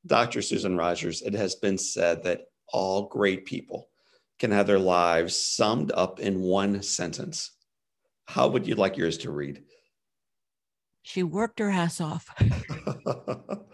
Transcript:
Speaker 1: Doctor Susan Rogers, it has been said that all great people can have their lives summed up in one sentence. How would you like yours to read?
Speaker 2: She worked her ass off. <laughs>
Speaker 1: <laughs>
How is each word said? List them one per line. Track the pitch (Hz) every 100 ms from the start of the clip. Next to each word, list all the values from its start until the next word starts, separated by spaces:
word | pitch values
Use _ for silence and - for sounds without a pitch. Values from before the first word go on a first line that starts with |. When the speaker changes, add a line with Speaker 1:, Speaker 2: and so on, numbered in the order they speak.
| -
Speaker 1:
Doctor | 117 117 117
Susan | - - 98 90
Rogers, | 85 87 90 82
it | 104
has | 101 95 -
been | 104 95
said | - - 87 85
that | 90 85 - _ _
all | - 95 95 104
great | - 101 92
people | - - - - - _ _ _ _ _
can | 117
have | 101 98
their | 98
lives | 92 87 87 82 85 -
summed | - - 107 117 76
up | - 92 -
in | 101 95
one | 92 95 101 101
sentence. | 98 - 90 - - 156 - _ _ _ _ _ _ _ -
How | - 131
would | 131 -
you | 107
like | 95 92
yours | 82 -
to | -
read? | 73 71 71 - _ _ _ _ _ _ _ _ _ _ _ _ _
Speaker 2:
She | - -
worked | 175 180 226 -
her | 208
ass | 185 170 -
off. | 156 165 - -
<laughs> |
Speaker 1:
<laughs> | - - - 156 - - - - - - - - -